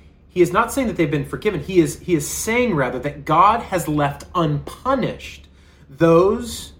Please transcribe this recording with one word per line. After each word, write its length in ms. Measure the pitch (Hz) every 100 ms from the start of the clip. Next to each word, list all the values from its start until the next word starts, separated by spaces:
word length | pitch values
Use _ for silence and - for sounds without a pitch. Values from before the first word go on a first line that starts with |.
| - _ _
he 120 | 180
is 100 | 170
not 220 | 190 240
saying 140 | 277 233
that 100 | 175
they've 140 | 151
been 160 | 147 139
forgiven. 360 | 135 214 170
He 180 | 185 185
is, 180 | 147 -
he 160 | -
is 120 | 160 -
saying, 480 | - 214 240 240
rather, 240 | 156 180 165
that 260 | 151 143 -
God 340 | 156 196 208
has 260 | - 180 156
left 380 | 147 143 - -
unpunished 1120 | 180 160 143 - - 254 269 156 - - - - _ _ _ -
those 840 | - 165 165 190 233 240 - - -